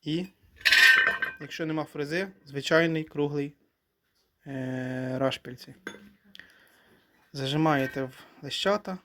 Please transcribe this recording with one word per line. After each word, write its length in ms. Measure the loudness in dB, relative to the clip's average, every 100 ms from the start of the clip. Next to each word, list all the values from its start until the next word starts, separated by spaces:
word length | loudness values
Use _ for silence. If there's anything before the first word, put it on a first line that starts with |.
і, 240 | -2 -4 -4 _ _ -2 4 6 8 8 4 0 -6 -8
якщо 260 | -12 -6 -4
нема 180 | -4
фрези, 440 | -4 -6 -4 -2 -4 -10
звичайний 600 | -10 -8 4 4 4 0
круглий, 500 | -4 -2 -2 -2 -6 -8 _ _ _ _ _ _ _ _ -12
е, 720 | -8 -6 -6 -6 -6 -6 0
рашпільці. 560 | -2 -2 -10 -16 -18 -16 -16 -16 -20 _ _ -20 -20 _ _ _ _ _ _ _ _
Зажимаєте 720 | -8 -2 2 2 2 0 -4
в 220 | -8 -10 -20 -16
лещата 560 | -10 -2 0 0 -2 -12